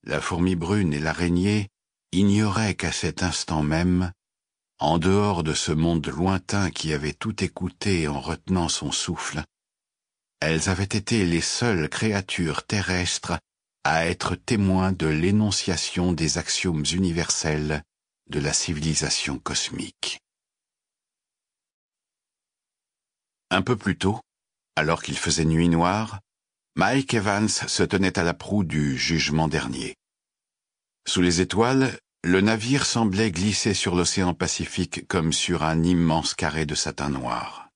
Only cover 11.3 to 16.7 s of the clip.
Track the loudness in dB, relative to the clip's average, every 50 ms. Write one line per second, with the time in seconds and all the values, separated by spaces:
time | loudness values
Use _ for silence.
11.3 | 0 0 0 -2 -4 -2 0 0 0 0 -2 -2 -4 -2 -2 0 0 -2 -2 -4
12.3 | -4 -2 -2 -2 -2 -4 -4 _ -4 -2 0 0 0 0 0 -2 -4 -6 -4 -6
13.3 | -6 -6 _ _ _ _ _ _ _ _ _ 0 2 2 2 0 -2 -2 -2 -4
14.3 | -4 -4 _ 0 2 2 4 4 4 4 2 2 0 0 0 0 2 2 2 4
15.3 | 4 4 2 2 0 -2 -2 -2 -2 -2 -4 -4 -2 0 0 0 0 0 0 -2
16.3 | -2 -2 -4 -4 -4 -2 -2 -2